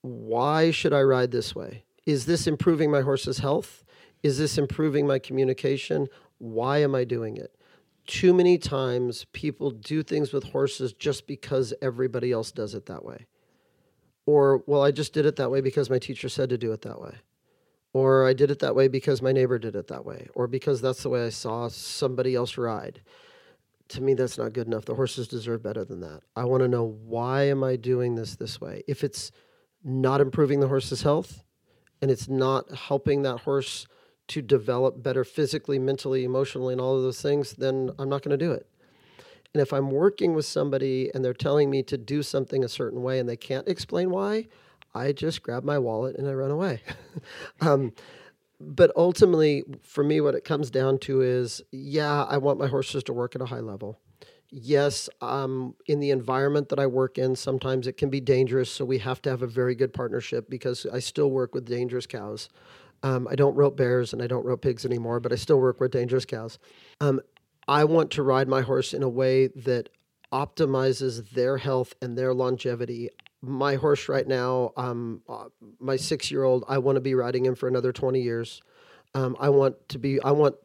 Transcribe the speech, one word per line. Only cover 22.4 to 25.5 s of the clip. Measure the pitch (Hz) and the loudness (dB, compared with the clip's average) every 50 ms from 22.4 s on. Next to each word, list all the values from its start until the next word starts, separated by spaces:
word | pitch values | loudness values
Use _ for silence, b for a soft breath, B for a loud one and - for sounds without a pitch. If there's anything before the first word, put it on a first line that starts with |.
| 123 120 - | -2 -2 -4
ride." | - 120 117 113 98 - - - - _ b b b b b b b b b b b b _ _ _ _ _ | -4 -4 -4 -4 -6 -8 -10 -14 -16 _ b b b b b b b b b b b b _ _ _ _ _
To | - 135 | -10 -2
me, | 131 135 135 | 2 2 2
that's | 123 131 120 - | 2 2 -2 -2
not | - 120 113 110 | -6 -6 -4 -4
good | 123 117 | -4 -4
enough. | 117 113 107 107 | -2 -4 -4 -4
The | - 117 | -4 -2
horses | 123 131 120 - 135 120 | -2 -2 -2 -2 -8 -8
deserve | - - 120 107 120 | -8 -8 -8 -4 -4